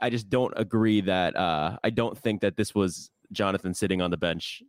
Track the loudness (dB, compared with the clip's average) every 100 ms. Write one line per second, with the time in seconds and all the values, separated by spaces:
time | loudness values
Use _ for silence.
0 | -2 -2 0 0 0 -2 0 2 4 4
1 | 4 2 2 0 0 0 -2 -2 -2 0
2 | -2 -2 -4 0 0 0 -2 0 0 -2
3 | -14 _ -12 -4 -2 -2 -4 -2 -2 0
4 | 0 0 -2 -4 -6 -12